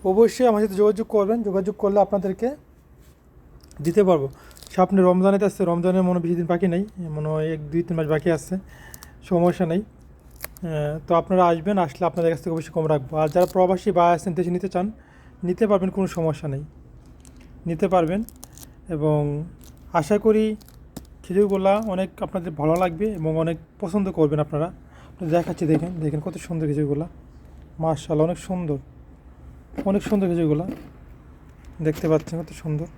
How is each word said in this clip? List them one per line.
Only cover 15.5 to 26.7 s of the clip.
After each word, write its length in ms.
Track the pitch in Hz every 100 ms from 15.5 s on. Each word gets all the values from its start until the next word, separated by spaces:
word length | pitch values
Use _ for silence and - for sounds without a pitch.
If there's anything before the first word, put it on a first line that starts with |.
| 180 220
পারবেন, 240 | 202 190
কোনো 160 | 190 190
সমস্যা 420 | - 160 151 151
নেই, 140 | 135 151 - - - - - - - - - 170
নিতে 220 | 160 196
পারবেন। 360 | 185 160 190 220 - - - - - -
এবং 560 | 160 156 151 147 147 170 - - - -
আশা 260 | 170 156 208
করি 380 | 220 214 220 214 - - - - - -
খেজুরগুলা 600 | - 185 202 196 190 208 220
অনেক 240 | 185 190 -
আপনাদের 320 | 190 190 175
ভালো 220 | 147 151
লাগবে 320 | 165 185 160 214
এবং 300 | 196 156 160
অনেক 200 | 160 165 - -
পছন্দ 320 | 190 202 190
করবেন 280 | 170 151 147
আপনারা। 260 | 151 147 170 - - - -
আপনাদের 260 | - 170 170
দেখাচ্ছি, 280 | 165 170 156
দেখেন, 340 | 156 170 175
দেখেন 200 | 156 151
কত 160 | 180 -
সুন্দর 300 | - 165
খেজুরগুলা, 420 | 156